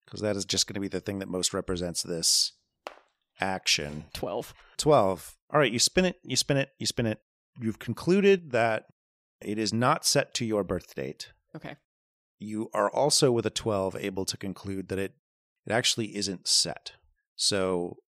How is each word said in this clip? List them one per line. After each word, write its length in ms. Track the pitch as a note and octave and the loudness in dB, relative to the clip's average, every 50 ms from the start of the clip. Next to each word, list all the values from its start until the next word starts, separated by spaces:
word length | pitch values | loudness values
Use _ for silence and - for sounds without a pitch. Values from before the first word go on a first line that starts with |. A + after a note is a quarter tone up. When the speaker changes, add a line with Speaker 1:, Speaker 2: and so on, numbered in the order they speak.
| _ | _
Speaker 1:
'Cause 160 | - - F#2 | -16 -8 -4
that 140 | G#2 G#2+ G2+ | -2 -2 -2
is 100 | G2 F#2+ | -2 -2
just 220 | - - F#2 - | -2 0 0 0
gonna 120 | - G2+ G2+ | -2 -2 -6
be 60 | G2 | -6
the 120 | F#2+ - F#2 | -4 -6 -6
thing 200 | - G#2 G2+ G2 | -6 -4 -6 -6
that 100 | F#2+ F#2+ | -6 -6
most 240 | F2+ F#2 F2+ - - | -4 -4 -2 -2 -2
represents 500 | F#2+ - - F#2 F2 F2+ F2 E2 - - | -2 -4 -4 -4 -4 -4 -4 -6 -6 -6
this 500 | - F2 E2 E2+ - - - - - - _ _ _ _ _ _ - - - _ _ _ _ _ _ _ - | -6 -6 -2 0 2 2 2 2 -2 -4 _ _ _ _ _ _ -16 -16 -16 _ _ _ _ _ _ _ -4
action. 640 | F#2+ F#2+ F#2+ F#2 - - - - D2 D2 D2 D2+ D#2 - - | -2 -2 -2 -2 0 0 0 0 0 -4 -8 -10 -10 -12 -10
Speaker 2:
Twelve. 400 | - - F2+ G2 A#2 - - - - - - - | -10 -8 -6 -6 -6 -8 -8 -16 -20 -20 -14 -10
Speaker 1:
Twelve. 600 | - - D3+ D3 B2+ G2+ F#2+ F#2 E2+ - - - _ _ _ | -2 4 6 6 6 6 4 0 -2 -6 -14 -20 _ _ _
All 100 | - D3+ | 2 4
right, 120 | C#3+ A2+ | 4 4
you 80 | A2 A#2 | 4 2
spin 260 | - - - F#3 F#3 | 2 2 4 4 2
it, 140 | F3+ - - - | 2 0 -2 -8
you 120 | - C3 | -2 -2
spin 220 | - - - C#3+ | -2 2 2 2
it, 140 | C#3 C#3 - _ | 2 2 -2 _
you 80 | _ A2+ | _ -6
spin 220 | - - - A#2+ | -4 -2 0 0
it. 120 | A2 G#2+ - _ _ _ _ _ _ _ - | 0 -2 -4 _ _ _ _ _ _ _ -6
You've 200 | A#2 A2+ G#2 - | -6 -6 -4 -4
concluded 720 | - - A2 - - E3+ F#3 G3+ G3 G3 G3 F3 F3 C#3+ | -6 -8 -8 -2 0 2 4 6 6 6 4 4 2 0
that 340 | A#2+ A2+ A#2 A2+ A2 - - _ _ _ _ _ _ _ _ _ _ _ | 2 2 4 4 2 0 -4 _ _ _ _ _ _ _ _ _ _ _
it 160 | - G2+ G#2 | -8 -4 -2
is 160 | A2 A2 G2+ A2+ | -2 -2 0 0
not 320 | A2+ B2 C3+ D#3 - - | 2 4 2 2 2 2
set 280 | - - C#3 - - - | 2 2 2 0 0 -4
to 100 | - A#2+ | -4 -2
your 180 | A2 G#2+ G#2 F#2 | 0 0 0 0
birth 300 | E2+ F#2 F2 - - - | 0 -4 -4 -6 -8 -8
date. 380 | - C2+ C2+ - - - - _ _ _ _ - | -8 -8 -8 -8 -10 -14 -18 _ _ _ _ -20
Speaker 2:
Okay. 220 | D#3 - - C#3+ - _ _ _ _ _ _ _ _ _ _ _ | -16 -14 -14 -16 -16 _ _ _ _ _ _ _ _ _ _ _
Speaker 1:
You 320 | _ G2+ G#2+ G#2+ G#2+ A2+ - - | _ -12 -8 -6 -6 -6 -2 0
are 160 | G#2 G#2 G2+ | 2 2 2
also, 400 | - - C3+ D#3 - - D3+ C3 | 4 2 2 4 4 4 4 4
with 140 | A#2+ A#2 G#2+ | 4 2 0
a 20 | A2 | -2
twelve, 460 | - - - A2+ G#2 F#2+ F#2+ F#2+ - | -4 -2 -2 0 0 2 0 0 -2
able 300 | - - G2+ F#2 F#2+ F#2+ | -2 -4 -4 -4 -4 -4
to 120 | - - | -4 -6
conclude 500 | - - G2 F2 - - G2+ G2 F#2+ F#2 F#2+ | -6 -8 -10 -10 -8 -8 -8 -6 -6 -6 -4
that 100 | G2 F#2 | -4 -4
it, 160 | G2 F#2+ - _ _ _ _ _ _ _ _ _ _ | -4 -6 -8 _ _ _ _ _ _ _ _ _ _
it 60 | - | -2
actually 440 | G#2 B2 - - - A#2+ A2+ G#2 - | -2 0 2 0 0 0 -4 -4 -4
isn't 320 | G2+ G2 G2+ F#2 - - | -4 -4 -4 -6 -6 -2
set. 460 | - - - - E2 - - - - - _ _ _ _ _ _ _ _ | 0 2 2 2 0 -4 -8 -12 -16 -18 _ _ _ _ _ _ _ _
So 640 | - - - G#2+ G2 F#2+ F#2 F#2 F2 F2 F2+ - - _ _ _ | -2 0 0 2 2 2 2 0 0 -2 -4 -8 -12 _ _ _